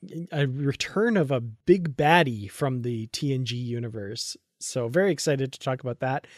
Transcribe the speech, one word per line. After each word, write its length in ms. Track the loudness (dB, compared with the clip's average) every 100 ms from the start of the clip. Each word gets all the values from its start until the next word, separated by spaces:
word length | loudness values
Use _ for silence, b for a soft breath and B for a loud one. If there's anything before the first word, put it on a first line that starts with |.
| -14 -12 -6
a 160 | -2 -2
return 680 | 0 -2 -2 -2 0 2 4
of 120 | 2
a 120 | 0
big 540 | -4 0 4 4 4 2
baddie 540 | 4 6 4 0 -8
from 320 | -4 -2 -2
the 260 | -2 -4 -6
T 240 | -4 0
N 140 | 0 -2
G 120 | -4
universe. 800 | -4 -4 -6 -8 -8 -8 -10 -12 _ -14
So 240 | -6 -4 0
very 220 | 2 4
excited 400 | 2 2 0 0
to 60 | -4
talk 240 | -4 -4
about 200 | -4 -4
that. 260 | -2 -4 -6